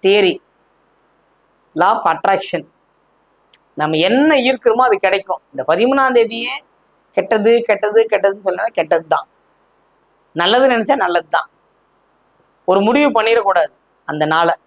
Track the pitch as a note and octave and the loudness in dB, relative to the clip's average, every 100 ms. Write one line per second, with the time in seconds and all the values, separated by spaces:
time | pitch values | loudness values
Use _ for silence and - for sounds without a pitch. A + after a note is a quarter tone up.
0 | F#3+ C#4+ F#4+ - _ _ _ _ _ _ | 2 2 2 -2 _ _ _ _ _ _
1 | _ _ _ _ _ _ _ D#3 F#3 A3+ | _ _ _ _ _ _ _ -2 0 0
2 | F3 D#3+ - F#3+ - E3 - _ _ _ | -2 -2 -2 -2 -4 -10 -10 _ _ _
3 | _ _ _ _ _ _ _ - D3+ D#3 | _ _ _ _ _ _ _ -6 -2 0
4 | F3+ B3 D4+ D4 B3 C4 A#3+ A3+ B3+ G3 | 0 2 2 2 0 0 0 2 2 2
5 | F#3+ F#3+ F#3+ F3 _ C#3 B2+ F3 A#3+ C#4 | 0 -2 -4 -10 _ -10 -2 0 2 2
6 | C4 B3 A3+ A3+ A#3+ C#4 _ _ _ _ | 2 0 0 -4 -10 -12 _ _ _ _
7 | _ - F3+ A3 G#3 A#3 A#3 G3+ G#3 G#3+ | _ -6 -2 0 2 2 2 -2 2 2
8 | A3 G3+ G3 G3 F#3+ F3+ A3 - D#3 E3 | 2 0 0 -2 -6 -4 -6 -4 -2 -2
9 | D#3+ D3+ - _ _ _ _ _ _ _ | 0 -4 -4 _ _ _ _ _ _ _
10 | _ _ _ D#3+ F3 A#3+ C4 A#3+ G#3+ C#4+ | _ _ _ -4 0 2 2 0 -2 -2
11 | F#3 F3 - D#3+ - _ _ _ _ _ | 0 -2 -2 -6 -6 _ _ _ _ _
12 | _ _ _ _ _ _ - F#3+ G#3 C4 | _ _ _ _ _ _ 0 2 2 2
13 | D4 A3+ A3 A#3 G3 F3+ D#3 _ _ _ | 2 2 2 0 2 0 -2 _ _ _
14 | - D3+ D#3 D#3+ E3+ - | -10 -4 0 2 0 -2